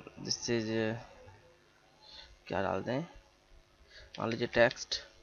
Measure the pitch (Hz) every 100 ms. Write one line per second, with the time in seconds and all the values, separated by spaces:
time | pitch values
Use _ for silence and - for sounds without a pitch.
0 | - - - - - 117 110 113 110 117
1 | - - - - - - - - - -
2 | - - - - - 92 92 92 110 131
3 | 170 - - - - - - - - -
4 | - - 110 117 120 120 120 - - -
5 | - -